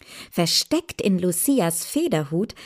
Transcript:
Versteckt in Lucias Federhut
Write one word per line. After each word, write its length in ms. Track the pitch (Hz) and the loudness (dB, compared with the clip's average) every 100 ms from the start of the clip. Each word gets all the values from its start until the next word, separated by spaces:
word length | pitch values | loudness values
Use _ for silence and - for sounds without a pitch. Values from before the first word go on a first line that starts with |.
| - - - | -20 -20 -8
Versteckt 720 | - 170 - - 311 339 - | -2 2 0 2 0 -2 -2
in 180 | - 185 | 0 2
Lucias 680 | 180 170 - 269 170 165 - | 2 0 2 2 2 -2 -4
Federhut 680 | 285 330 170 143 165 226 - | -2 0 0 0 -2 -2 -6